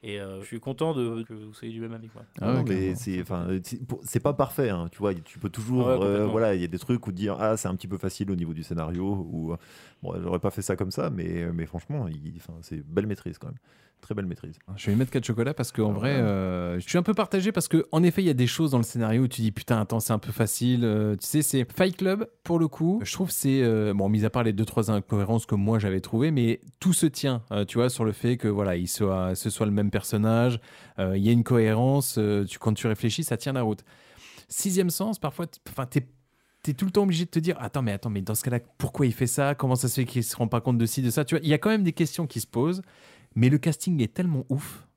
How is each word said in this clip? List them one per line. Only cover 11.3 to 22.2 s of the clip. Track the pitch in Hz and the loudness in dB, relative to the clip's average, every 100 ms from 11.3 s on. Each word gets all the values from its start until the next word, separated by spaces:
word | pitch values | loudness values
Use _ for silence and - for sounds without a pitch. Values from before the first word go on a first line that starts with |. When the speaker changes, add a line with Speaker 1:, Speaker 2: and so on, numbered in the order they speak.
| 85 85 | -4 -4
Speaker 3:
mais | 85 80 | -4 -6
franchement, | 85 - 151 92 | -8 -8 -6 -6
il, | 78 76 82 | -8 -12 -14
enfin, | - 82 | -16 -18
c'est | 82 80 73 | -12 -12 -4
belle | 85 104 | -4 -2
maîtrise | 98 - - | -6 -8 -12
quand | - | -14
même. | - _ _ _ _ | -14 _ _ _ _
Très | - | -10
belle | 104 95 | -6 -6
maîtrise. | 82 85 78 - 98 | -8 -12 -18 -16 -10
Speaker 2:
Je | - | 0
vais | |
lui | 101 | 0
mettre | 131 | 2
quatre | 135 120 | -2 -2
chocolats | 110 120 151 | -2 -2 -2
parce | 120 | -6
qu'en | - 107 | 0 0
Speaker 3:
Ah | |
Speaker 2:
vrai, | 104 127 139 | 2 0 2
Speaker 3:
ouais. | |
Speaker 2:
euh, | 110 98 95 90 87 87 | 2 2 0 -2 -2 -4
je | - | -2
suis | 175 | -2
un | |
peu | 180 220 | 0 0
partagé | 196 196 190 | 0 0 0
parce | 196 160 | -2 2
que, | 160 - | 0 2
en | 156 | 4
effet, | 175 170 | 4 4
il | 185 | 2
y | |
a | 131 | 4
des | 123 | 2
choses | - 160 | 2 2
dans | 131 | 2
le | |
scénario | 113 120 113 113 | 0 0 2 2
où | 131 | 2
tu | 123 | 2
dis, | 113 | -2
putain, | 98 - 117 | -2 0 0
attends, | 107 117 | 2 -2
c'est | - | 0
un | 110 | -2
peu | - | -2
facile. | 110 110 - 120 127 117 | -2 0 2 2 4 4
Euh, | 107 107 101 | 2 2 0
tu | - | 0
sais, | 151 | 0
c'est | 151 139 123 | 2 0 -2
Fight | - 185 175 | 2 0 2
Club, | 190 202 | 0 0